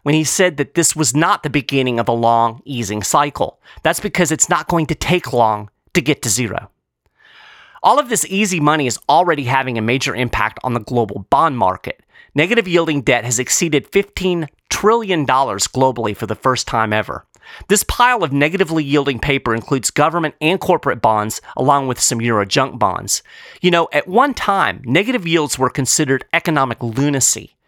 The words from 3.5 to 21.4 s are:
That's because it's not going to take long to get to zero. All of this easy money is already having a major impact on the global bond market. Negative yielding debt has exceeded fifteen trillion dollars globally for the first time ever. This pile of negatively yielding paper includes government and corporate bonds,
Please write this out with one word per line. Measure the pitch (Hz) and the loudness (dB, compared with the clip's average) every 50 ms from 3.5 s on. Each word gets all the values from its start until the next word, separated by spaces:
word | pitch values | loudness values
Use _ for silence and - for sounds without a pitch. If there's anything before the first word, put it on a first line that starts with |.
| - _ _ - - - - | -6 _ _ -20 -10 -4 -2
That's | 160 170 - | -2 -2 -2
because | - 208 - - 180 - | -4 -4 -2 0 0 0
it's | 160 143 - - | 0 -2 0 0
not | 180 151 156 - | 0 -2 -2 0
going | 175 165 156 | -2 0 0
to | 123 - | -2 -4
take | - - - 175 180 - 123 127 | -4 -2 0 0 0 0 -2 0
long | 120 117 110 107 104 104 - _ _ _ _ - | 2 2 2 2 -2 -6 -12 _ _ _ _ -4
to | 185 | -2
get | 131 147 147 - | 0 0 -2 -2
to | - 117 | -2 -4
zero. | - - 123 104 - - 104 - _ _ _ _ _ _ _ _ _ _ _ - - - - - - - - - - - | -2 -2 -2 -4 -4 -6 -8 -10 _ _ _ _ _ _ _ _ _ _ _ -20 -20 -20 -20 -20 -20 -20 -20 -20 -8 -2
All | - 185 233 285 | 2 2 2 2
of | 294 240 | 2 0
this | 247 - - - | -2 -4 -2 -2
easy | 190 196 214 185 185 170 | -2 -2 0 0 0 0
money | 147 151 156 156 143 123 | 2 2 2 2 0 0
is | 110 - _ - | -2 -4 _ 2
already | 143 160 180 175 160 147 131 | 2 2 4 2 0 -2 0
having | 120 135 135 131 127 120 117 | 0 0 0 0 0 -2 -2
a | |
major | 107 113 127 131 - 143 87 | 0 0 0 0 -2 -2 -2
impact | 110 127 117 - - 107 110 - - - | -2 -2 -2 0 0 -2 -2 -2 -4 -6
on | 127 120 | -4 -4
the | 117 | -4
global | 107 - 127 120 117 98 101 101 95 - | -4 -2 -2 0 0 -2 -4 -8 -4 0
bond | - 139 160 160 135 120 | 2 4 4 2 2 2
market. | 104 92 92 - - - - _ _ _ _ - - _ - | 0 0 0 -2 -6 -10 -10 _ _ _ _ -20 -16 _ -2
Negative | 135 156 185 240 233 185 185 | 0 0 2 2 0 0 2
yielding | 170 170 165 156 151 143 | 2 2 2 2 0 -2
debt | 117 - 127 120 110 | 0 0 0 0 0
has | 123 123 127 | -2 -2 -2
exceeded | 127 - - - 180 165 151 139 - | -2 -2 -2 -2 0 0 0 0 0
fifteen | - - 196 196 - - - 185 185 175 170 156 143 _ _ _ - | 0 -2 -2 -2 -2 -4 -4 -2 -2 -2 -2 -4 -6 _ _ _ -8
trillion | - - - 208 226 233 226 190 185 160 143 | -6 0 2 2 2 2 2 0 0 0 2
dollars | 127 131 131 139 120 101 101 - - | 2 2 2 2 0 -2 -4 -4 -4
globally | - 131 131 131 120 120 113 107 104 | 0 2 2 2 2 0 -4 -4 -4
for | - 117 | -4 -6
the | 95 107 | -6 -4
first | - - 131 127 120 - - | -2 0 0 0 0 -2 -4
time | - 117 110 107 107 | -2 -2 0 0 0
ever. | 107 101 - - - - _ _ _ _ - - - - - | -2 -2 -4 -8 -14 -14 _ _ _ _ -20 -20 -8 -2 0
This | 214 214 - | 0 0 0
pile | - - - 240 247 254 226 175 | 0 2 2 4 4 4 2 0
of | 143 | -2
negatively | 135 143 143 160 175 185 185 151 165 160 151 | 0 2 0 2 2 0 0 0 0 -2 0
yielding | 139 143 151 139 139 131 113 | 2 2 2 2 2 -2 -2
paper | - 147 139 135 - 123 113 | -2 -2 -2 0 0 -2 -2
includes | 113 - - 143 131 - - | -2 -2 -2 -2 -2 -2 -2
government | - - 147 160 156 175 160 151 - - | 0 0 0 0 0 -2 -4 -4 -4 -2
and | 151 156 185 185 | -2 0 0 0
corporate | - - 180 156 - 139 - 120 | 0 0 0 0 2 -2 -2 0
bonds, | - 113 110 107 107 110 - - | 2 2 2 2 0 -2 -6 -10